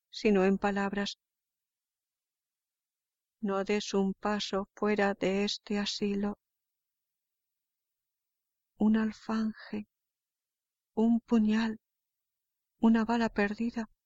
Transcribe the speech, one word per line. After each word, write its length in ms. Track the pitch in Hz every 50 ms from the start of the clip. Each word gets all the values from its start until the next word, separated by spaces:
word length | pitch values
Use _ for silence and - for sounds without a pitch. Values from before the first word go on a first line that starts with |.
| _ _
sino 340 | - - - 214 202 190 185
en 120 | 196 196
palabras. 640 | - - 202 196 202 196 196 202 202 202 - - - _ _ _ _ _ _ _ _ _ _ _ _ _ _ _ _ _ _ _ _ _ _ _ _ _ _ _ _ _ _ _ _ _ _ _ _ _ _ _ _ _ _ _ _
No 220 | 220 196 196 196 196
des 300 | 202 208 208 - - -
un 200 | 196 196 196 190
paso 540 | - - 208 214 202 - - 208 190 196 - _
fuera 380 | - 214 208 214 202 202 202 202
de 300 | - - 185 190 202 202
este 340 | 208 - - - - 208
asilo. 600 | 208 202 - - - 214 202 202 202 202 202 208 - _ _ _ _ _ _ _ _ _ _ _ _ _ _ _ _ _ _ _ _ _ _ _ _ _ _ _ _ _ _ _ _ _ _ _ _ _ _ _ _ _ _ _ _ _ _ _
Un 200 | - 208 214 220
alfanje, 880 | 220 220 220 - - - - 220 220 220 220 214 - - - - 208 208 - _ _ _ _ _ _ _ _ _ _ _ _ _ _ _ _ _ _ _ _ _
un 260 | 220 220 233 233 226
puñal, 600 | - - 233 226 214 214 214 226 226 220 220 - _ _ _ _ _ _ _ _ _ _ _ _ _ _ _ _ _ _ _ _
una 260 | - 226 226 226 220
bala 240 | 226 233 233 226 220
perdida 600 | - - 202 202 208 - 226 233 - 233 220 - _ _ _